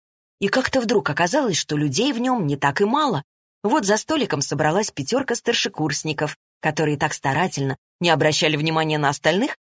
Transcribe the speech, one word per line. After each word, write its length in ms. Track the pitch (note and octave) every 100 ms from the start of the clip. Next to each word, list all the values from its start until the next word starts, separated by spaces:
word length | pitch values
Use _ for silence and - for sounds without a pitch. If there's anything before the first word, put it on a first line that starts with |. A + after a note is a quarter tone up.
| _ _ _ _
И 80 | G3
как-то 340 | C4 C4 C4+
вдруг 300 | A3+ A3 -
оказалось, 460 | D3+ E3+ D4+ B3+ E3
что 200 | - D3+
людей 360 | D3 C3 C4+
в 80 | A#3
нем 260 | B3+ B3 D3
не 100 | C#3+
так 240 | C#3+ C#3+
и 40 |
мало. 400 | G3+ C#4 D4 D#3 - _ _ _
Вот 200 | G#3 D4+
за 120 | G3 G#3+
столиком 440 | - D#4+ G#3+ C#3+
собралась 520 | - D3+ D3+ F3 A3
пятерка 420 | - C3 B3 C4
старшекурсников, 1000 | A#3 - A#3 A3+ - D3+ C#3+ D#3 D3+ D3+ - _ _
которые 360 | D#3 D#3 D3+ D3
так 160 | D#3
старательно 640 | - C#3+ C#3 F#3 - C3+ C3+ _ _
не 120 | F3
обращали 460 | D#3 D3+ D3+ E3 D3
внимания 400 | D#3+ D#3+ D#3 D3+
на 120 | C#3+
остальных, 480 | C#3+ D#3 F3 C#4 - _